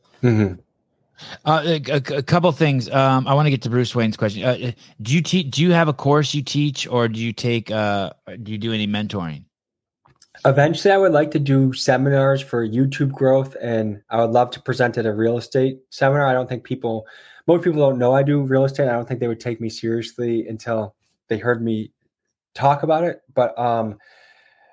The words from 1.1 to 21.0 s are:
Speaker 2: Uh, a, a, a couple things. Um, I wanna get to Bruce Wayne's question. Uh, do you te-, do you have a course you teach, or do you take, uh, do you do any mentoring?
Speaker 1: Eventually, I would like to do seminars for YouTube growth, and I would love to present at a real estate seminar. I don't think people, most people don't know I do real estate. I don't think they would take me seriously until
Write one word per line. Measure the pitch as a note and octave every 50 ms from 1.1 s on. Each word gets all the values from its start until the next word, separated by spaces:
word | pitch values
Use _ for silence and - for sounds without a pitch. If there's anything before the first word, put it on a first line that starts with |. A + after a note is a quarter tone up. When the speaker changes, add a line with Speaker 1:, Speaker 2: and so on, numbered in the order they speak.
| _ - - - - - -
Speaker 2:
Uh, | D3 D#3 D#3+ D3
a, | E3 E3 D#3 C3 A2
a, | D3 C#3+ C3 - C#3+ C#3+
a | C3+
couple | - F3 F3 E3 F3+ C#3+
things. | - E3 D3 C#3 C3 A#2 -
Um, | - C3+ C3+ C3+ C3 C3 C3
I | C#3 C#3
wanna | C#3+ D3+ D3+
get | C3+ B2+ -
to | A#2+
Bruce | A#2 B2 B2 A2+ -
Wayne's | B2 A2+ A2 G#2
question. | - A#2 G#2+ G2 G2+ F2+
Uh, | B2+ B2 F#2 A2 B2 A2+ - - - _ - G#2+
do | A2+ C#3
you | F3 D#3
te-, | - - F#3 F3
do | C#3 - C3+ E3
you | F3+ F3
have | E3 E3 D#3
a | C#3
course | - - C#3 D3 D3+ D3+ C3+ -
you | D3 C3
teach, | - - C#3+ D3 D3 C3+ - -
or | - B2 B2 A#2 A2+
do | A2 A2
you | A2+ A#2 A2
take, | - - B2 A#2 A#2 G#2+ -
uh, | G#2+ A2 G#2+ G#2 G2+ G2+ F#2+ D#2+ - _ _ - F#2 G#2+ A2
do | G#2 G#2+
you | G#2+
do | G#2 A2+ A2+
any | G#2+ G#2+
mentoring? | G#2 G#2 G#2 G#2+ G2+ G#2 G2+ F2 D#2+ D2+ D2 - _ _ _ _ _ _ _ _ _ _ _ _ _ _ _ - _ - - -
Speaker 1:
Eventually, | C#3+ C3+ C#3+ C#3+ D#3 E3+ E3 - G3+ G3
I |
would | G3 G3 F#3 D#3+
like | D3 D3+ D3+ -
to | D#3+
do | C#3+ C#3 C3+ C3+ C3+ C3 C3
seminars | - - - B2+ B2+ C3 C#3 C#3 C3+ C3+ C3+ C#3 C3+
for | C3+ - - A#2+ A#2
YouTube | A2 G#2+ B2 C3+ C3 C3+ - D3 C3+ C3+
growth, | - C3+ C3 C3 C3+ C3+ C3+ - -
and | - A#2+ A#2 A2 A2 G#2+ G2+ G#2 _ -
I | A2+ A2+ A#2
would | A2
love | A2+ B2 B2 B2+ -
to | - -
present | - B2 A2+ B2 A#2 A2+
at | B2 A2
a | A2+ G#2
real | G#2+ A2+ A#2 A#2
estate | A#2+ - - - C3+ C3 C3+ C3+ C3+ _ _
seminar. | - - C#3+ C3+ C#3 D3 C#3+
I | C3+ B2+
don't | B2+ B2+ A#2+
think | C3 A#2 -
people, | - B2+ - - A#2 A2+ A2 A2 - - - - - - - _
most | - E3+ F3 E3
people | F3 D#3+ D3+
don't | D3 C3+ C3 B2
know | B2 A#2+ C3
I | C#3 C#3
do | C#3 D3 C#3+
real | C#3 C3 C3 C3 C3+
estate. | C3+ C3+ - C#3 B2+
I | A#2+
don't | A#2+ A#2
think | - B2+ A2+
they | A#2+ A#2+
would | A2+ A2+
take | - B2 A#2 -
me | A2+ A2
seriously | A2 - - A2+ A2+ A#2 A2+ A#2 - - A#2+ A#2+ A#2 A2+ G#2 -
until | A2+ G#2+ - A#2+ A#2 A2 G#2 G2+ - _